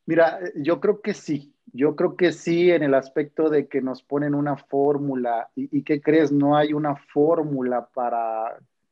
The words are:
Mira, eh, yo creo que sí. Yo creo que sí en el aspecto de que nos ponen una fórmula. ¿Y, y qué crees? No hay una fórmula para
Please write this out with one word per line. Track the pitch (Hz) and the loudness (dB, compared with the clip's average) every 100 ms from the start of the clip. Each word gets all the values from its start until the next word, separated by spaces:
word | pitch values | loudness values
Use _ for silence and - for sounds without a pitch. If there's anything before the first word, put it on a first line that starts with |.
| - | -2
Mira, | 165 165 175 | 4 4 2
eh, | 180 - | -10 -6
yo | 143 165 | -2 0
creo | 202 208 | 2 0
que | 208 | -2
sí. | 190 - 147 - _ - | -8 -4 -6 -6 _ -14
Yo | 120 147 147 | -2 0 0
creo | 170 - | -2 2
que | 175 | 0
sí | 156 - 170 175 | 0 -2 2 4
en | 170 | 4
el | 147 | 4
aspecto | 135 131 - 147 - 156 | 2 0 -6 -6 -2 0
de | 147 143 | 0 -2
que | 135 | -4
nos | 131 127 | -4 -8
ponen | - 143 147 | -6 -4 -2
una | 143 143 139 | -2 -2 -6
fórmula. | - 139 143 143 143 131 123 113 - - | -4 0 0 0 -2 -4 -2 -4 -6 -10
¿Y, | 139 143 | -6 -4
y | |
qué | - 151 | -2 -2
crees? | 156 156 147 | 2 2 4
No | 143 143 147 | 2 4 2
hay | 151 | 2
una | 151 151 139 | 0 -2 -4
fórmula | _ 147 151 165 151 135 127 123 120 | _ 0 2 2 0 -2 -2 -4 -4
para | - 120 117 117 110 113 - _ _ _ | -6 -4 -2 -4 -4 -6 -10 _ _ _